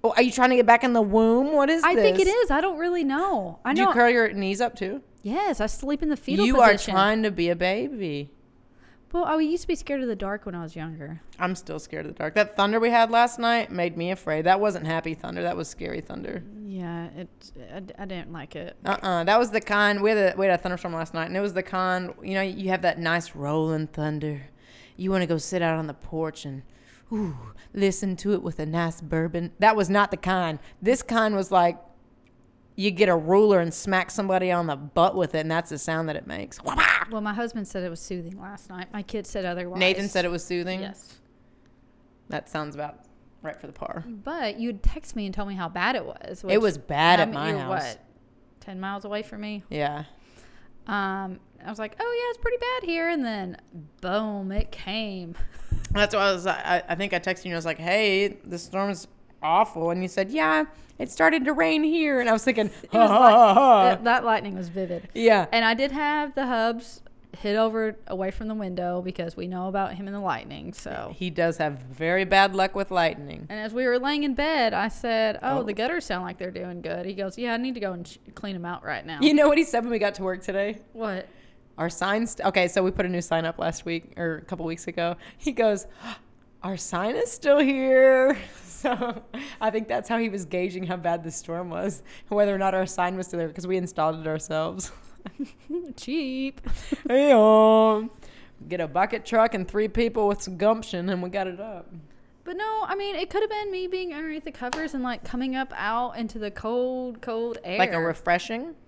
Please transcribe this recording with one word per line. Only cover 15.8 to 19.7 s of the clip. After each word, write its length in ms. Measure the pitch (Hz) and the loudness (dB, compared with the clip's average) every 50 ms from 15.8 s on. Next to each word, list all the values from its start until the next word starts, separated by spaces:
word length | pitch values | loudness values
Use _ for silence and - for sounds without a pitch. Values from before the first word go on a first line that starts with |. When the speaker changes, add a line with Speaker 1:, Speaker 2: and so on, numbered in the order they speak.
| 170 175 - 170 | -8 -8 -8 -8
Speaker 1:
thunder. 440 | 160 - - 190 196 - - 175 165 196 208 214 214 | -10 -10 -12 -12 -10 -10 -10 -10 -12 -14 -16 -16 -14
Speaker 2:
Yeah, 440 | 202 190 185 180 170 170 170 170 165 - | -12 -10 -10 -8 -8 -8 -10 -10 -12 -14
it. 100 | - 175 170 _ _ - - - - 123 85 127 | -16 -16 -16 _ _ -20 -20 -20 -20 -20 -16 -16
I, 300 | 185 190 196 - - 202 | -16 -16 -16 -16 -14 -12
I 20 | |
didn't 260 | 196 190 175 - - | -10 -10 -12 -12 -12
like 240 | 175 160 131 - - | -14 -14 -14 -14 -12
it. 220 | 156 170 175 - - - | -12 -12 -12 -16 -10 -6
Speaker 1:
Uh-uh. 400 | 190 196 202 - 190 180 170 165 | -4 -4 -4 -2 -2 -2 0 2
That 120 | 185 208 233 | 4 4 4
was 100 | 247 220 | 4 2
the 80 | 208 220 | -2 -4
kind, 400 | 214 - | -2 0